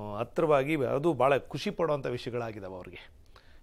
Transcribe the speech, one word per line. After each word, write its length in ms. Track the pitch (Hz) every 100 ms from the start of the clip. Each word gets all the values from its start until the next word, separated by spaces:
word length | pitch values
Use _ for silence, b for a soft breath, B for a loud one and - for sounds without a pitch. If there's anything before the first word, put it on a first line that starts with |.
| 104 104
ಹತ್ರವಾಗಿ, 680 | 117 - 160 143 139 160 120
ಅದು 280 | 127 165
ಭಾಳ 240 | 135 127 123
ಖುಷಿ 320 | - 147 208
ಪಡುವಂಥ 380 | 165 160 147 135
ವಿಷಯಗಳಾಗಿದ್ದಾವೆ 680 | 120 127 117 117 107 95 92
ಅವ್ರಿಗೆ. 360 | 92 87 - - - b b b